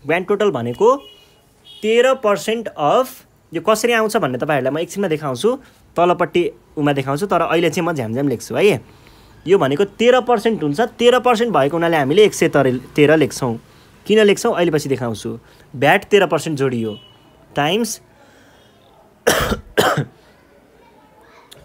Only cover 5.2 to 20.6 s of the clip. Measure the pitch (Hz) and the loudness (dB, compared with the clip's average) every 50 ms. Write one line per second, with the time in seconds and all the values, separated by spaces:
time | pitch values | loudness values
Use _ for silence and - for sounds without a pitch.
5.2 | 156 143 131 120 185 220 262 262 - - _ _ _ _ _ - 170 180 175 - | -4 -8 -6 -2 -2 -2 -2 -2 -10 -20 _ _ _ _ _ 0 2 2 2 0
6.2 | 180 151 - 175 170 - - _ _ _ _ 156 143 147 143 139 127 139 139 143 | -2 0 0 -2 -2 -2 -6 _ _ _ _ -2 0 0 0 0 -2 -4 -4 -4
7.2 | 202 196 196 170 165 - 156 170 175 165 151 185 170 170 170 139 117 107 113 131 | -2 -2 0 0 0 0 0 0 0 0 -2 -2 -4 -2 -4 -4 -6 -4 -4 -2
8.2 | 143 143 123 104 - - 113 135 180 208 160 113 - - - - - - - - | -2 -2 -2 -4 -8 -6 -2 2 2 2 2 0 -6 -14 -20 -20 -20 -20 -20 -20
9.2 | - - - - - 156 185 196 151 131 143 147 202 202 - - 220 240 247 247 | -20 -20 -20 -14 0 0 2 2 2 0 0 -2 -2 -4 -2 0 2 4 4 4
10.2 | 233 240 240 208 - 226 220 156 151 147 143 160 233 - - - 233 240 247 247 | 2 2 0 0 0 -2 -2 -2 -2 -4 -2 -2 -4 -4 -2 2 4 4 4 4
11.2 | 247 247 240 208 240 233 180 143 135 139 175 165 170 170 170 156 135 127 151 202 | 2 2 2 2 0 0 2 0 0 0 0 -2 0 0 0 0 0 2 4 4
12.2 | 214 196 196 - 175 156 - 147 131 127 123 127 - - - - 147 139 156 160 | 4 4 4 0 -2 2 2 2 2 2 0 -2 -8 -6 2 2 4 4 4 4
13.2 | 143 - - - 143 123 113 113 - - - - - - - - - - 208 220 | 2 0 -2 -6 -4 -4 -6 -8 -12 -20 -20 -20 -20 -20 -20 -18 -2 0 2 4
14.2 | 214 202 190 - - 240 180 156 175 165 160 147 - 139 135 - 131 117 110 - | 4 4 2 2 0 -2 0 0 0 0 0 -2 -2 -2 -4 -4 -4 -6 -8 -8
15.2 | - 117 113 120 _ - - _ - _ - 127 131 147 175 202 202 - 208 202 | -10 -12 -12 -12 _ -20 -20 _ -20 _ -6 -2 2 2 2 2 0 2 2 2
16.2 | 190 156 170 156 - 170 156 131 139 131 127 117 110 107 104 110 - - _ _ | 2 2 0 -4 -2 -4 -4 -2 -2 -2 -2 -4 -6 -6 -8 -12 -18 -20 _ _
17.2 | _ _ _ _ _ _ - 147 143 151 185 220 233 214 - - _ _ _ _ | _ _ _ _ _ _ -4 -4 -2 0 0 -2 -2 -4 -6 -12 _ _ _ _
18.2 | - - _ _ _ _ _ _ _ _ _ _ _ _ _ _ _ _ _ _ | -20 -20 _ _ _ _ _ _ _ _ _ _ _ _ _ _ _ _ _ _
19.2 | _ - - - - - - - - - - - - - - - - - - _ | _ -2 -2 0 -2 -4 -6 -8 -8 -6 -2 0 0 0 0 -2 -6 -8 -12 _
20.2 | _ _ _ _ _ _ _ - | _ _ _ _ _ _ _ -20